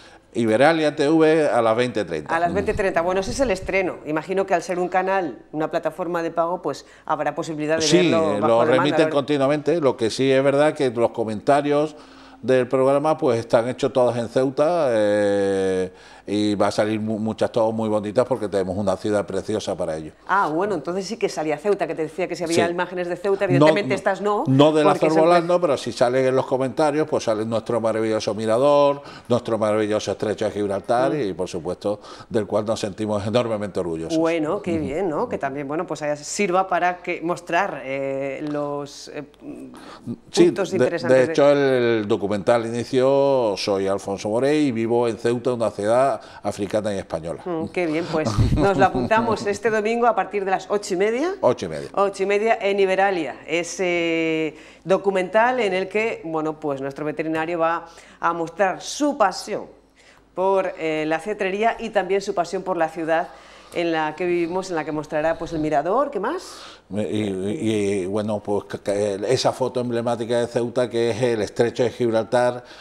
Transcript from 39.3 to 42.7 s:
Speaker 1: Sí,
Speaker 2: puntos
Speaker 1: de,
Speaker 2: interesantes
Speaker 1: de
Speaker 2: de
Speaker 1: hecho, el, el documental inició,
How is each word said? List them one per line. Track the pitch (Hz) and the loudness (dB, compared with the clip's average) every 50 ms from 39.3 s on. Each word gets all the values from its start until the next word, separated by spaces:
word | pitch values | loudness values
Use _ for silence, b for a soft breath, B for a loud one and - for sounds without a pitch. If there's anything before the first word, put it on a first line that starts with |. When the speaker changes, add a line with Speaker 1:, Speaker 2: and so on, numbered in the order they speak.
| - - - 143 147 - 135 131 123 B B B B B - - 120 - - - | -18 -20 -18 -16 -16 -14 -16 -16 -18 B B B B B -12 -12 -12 -12 -12 -2
Speaker 1:
Sí, | - - 175 | 4 4 6
Speaker 2:
puntos | 175 156 - 196 160 | 6 4 2 -2 -2
Speaker 1:
de, | 180 190 | 0 2
Speaker 2:
interesantes | 123 - 170 165 - - 127 131 | 2 2 0 0 2 4 4 4
Speaker 1:
de | 127 | 4
Speaker 2:
de | 120 165 | 4 4
Speaker 1:
hecho, | 156 139 143 | 4 6 6
el, | 147 143 | 6 4
el | 139 135 131 127 120 117 117 110 107 104 | 4 2 4 4 4 2 2 2 2 0
documental | 113 104 95 98 107 104 92 - 117 120 113 | 0 0 0 -2 -2 0 2 2 2 2 2
inició, | 113 | -2